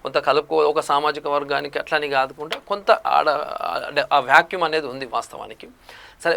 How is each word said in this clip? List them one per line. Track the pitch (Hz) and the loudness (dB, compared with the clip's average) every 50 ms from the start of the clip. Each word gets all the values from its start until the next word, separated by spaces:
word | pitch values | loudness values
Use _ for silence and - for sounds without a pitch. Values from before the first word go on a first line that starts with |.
| - | -10
కొంత | 135 135 156 143 - | -2 -2 0 2 2
కలుపుకో, | - 151 147 147 160 160 151 147 147 | 2 2 2 0 0 2 2 4 2
ఒక | 156 | 2
సామాజిక | 147 - 143 143 151 151 147 151 147 147 143 | 0 0 0 0 2 0 -2 -2 -4 -2 -2
వర్గానికి | 143 143 139 143 139 143 143 143 147 - | -2 -2 -2 -4 -4 -4 -4 -6 -6 -6
అట్లని | - 165 151 147 147 139 | -2 -2 -2 -2 0 0
కాదుకుంటే | 135 131 131 135 147 147 160 - - - - | 0 0 -2 -4 -10 -10 -10 -10 -10 -6 -8
కొంత | 202 202 196 - | -8 -6 2 2
ఆడ, | - - - - - 143 151 156 143 143 147 - - - - - - | 2 2 4 4 4 4 4 2 0 0 -2 -6 -8 -8 -6 -6 -6
ఆడ, | 135 - - 147 143 131 - 139 | -6 -6 -4 -2 -2 -2 2 2
ఆ | 143 127 123 | 2 2 6
వాక్యూమ్ | 139 156 175 175 - 185 170 156 | 6 6 6 6 -2 -4 -2 -2
అనేది | 156 156 151 | -2 -2 -4
ఉంది | 131 123 135 135 117 120 | -4 -8 -10 -10 -8 -6
వాస్తవానికి. | 117 113 - - - 110 101 110 - - - - _ _ - - - - - - - - | -8 -8 -8 -12 -16 -16 -16 -16 -20 -20 -20 -20 _ _ -20 -20 -20 -20 -20 -16 -6 -2
సరే, | 170 170 | 0 0